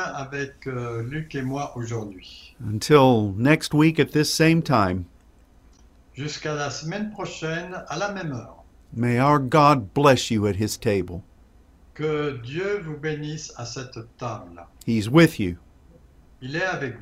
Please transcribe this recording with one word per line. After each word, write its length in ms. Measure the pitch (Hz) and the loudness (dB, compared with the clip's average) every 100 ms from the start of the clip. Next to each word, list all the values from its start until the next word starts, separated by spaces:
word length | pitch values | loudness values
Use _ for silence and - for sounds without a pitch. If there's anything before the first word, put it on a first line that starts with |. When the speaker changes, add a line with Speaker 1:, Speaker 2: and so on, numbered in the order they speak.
| 180 | -6
Speaker 1:
avec, 520 | 143 131 139 139 - 135 | -8 -8 -8 -8 -8 -10
euh, 360 | 127 120 117 | -8 -6 -8
Luc 320 | 117 151 156 | -6 -8 -6
et 80 | 143 | -6
moi 300 | 131 139 143 123 | -4 -6 -6 -8
aujourd'hui. 800 | 113 117 104 92 - - - - | -8 -6 -8 -14 -18 -20 -20 -12
Speaker 2:
Until 680 | 110 107 - 151 131 117 104 98 | -6 -4 4 6 8 6 2 0
next 380 | 127 151 - | 2 2 2
week 240 | 151 160 160 | 4 4 4
at 140 | 131 | 2
this 200 | 147 147 | 2 0
same 300 | - 160 165 | 4 4 4
time. 440 | 160 123 95 92 87 _ _ _ _ _ _ _ _ _ _ | 4 4 4 0 -6 _ _ _ _ _ _ _ _ _ _
Speaker 1:
Jusqu'à 400 | - 147 - 156 | -10 -10 -8 -6
la 160 | 151 143 | -4 -6
semaine 400 | 123 156 202 214 | -6 -8 -6 -8
prochaine 720 | - 180 - 160 165 175 180 - | -8 -12 -8 -6 -6 -8 -12 -10
à 80 | 147 | -6
la 140 | 202 | -6
même 200 | 190 165 | -6 -8
heure. 300 | 123 107 - - _ - | -8 -12 -20 -20 _ -14
Speaker 2:
May 260 | 113 120 120 | -4 0 2
our 200 | 139 147 | 4 4
God 540 | 131 156 147 143 101 | 4 6 6 4 0
bless 360 | - 143 127 - | 2 6 6 2
you 160 | 110 104 | 0 0
at 100 | 95 | 0
his 220 | 107 - | -2 -2
table. 440 | 117 101 90 87 - _ _ _ _ _ _ | 0 0 -2 -8 -14 _ _ _ _ _ _
Speaker 1:
Que 440 | - 156 151 147 123 | -8 -4 -2 -4 -6
Dieu 360 | 117 156 196 202 | -10 -6 -4 -4
vous 120 | 160 143 | -6 -8
bénisse 560 | 156 147 156 156 - - | -6 -6 -8 -10 -12 -14
à 80 | |
cette 340 | 117 135 123 120 113 - | -12 -10 -12 -14 -18 -10
table. 460 | 120 107 87 85 85 _ - | -10 -10 -14 -20 -20 _ -2
Speaker 2:
He's 220 | 113 107 | -2 4
with 320 | 151 160 - | 6 6 4
you. 160 | 95 87 _ _ _ - _ _ _ - | -4 -4 _ _ _ -20 _ _ _ -20
Speaker 1:
Il 140 | 131 | -8
est 80 | 156 | -4
avec 300 | 185 160 135 107 | -4 -4 -6 -8